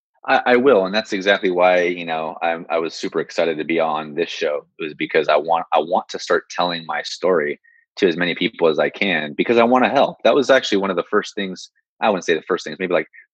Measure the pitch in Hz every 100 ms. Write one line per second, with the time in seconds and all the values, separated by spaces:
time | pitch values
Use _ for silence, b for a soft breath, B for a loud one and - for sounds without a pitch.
0 | _ _ 135 131 123 123 139 104 92 107
1 | - 98 98 98 95 90 90 90 87 87
2 | 82 80 80 80 85 85 - 82 82 -
3 | 95 82 - - 82 76 76 82 80 78
4 | 76 76 82 - 78 73 - - 78 73
5 | 76 82 73 76 80 82 - 80 80 101
6 | - 92 - 87 - - 87 85 80 76
7 | - - 87 85 73 71 b b b -
8 | 92 85 87 80 85 - 82 73 73 -
9 | 101 80 73 71 - 117 117 127 107 135
10 | - - 113 139 131 131 - 98 95 87
11 | - 104 - 104 95 87 - _ _ -
12 | 113 95 85 78 - 85 - 78 92 85
13 | 80 B B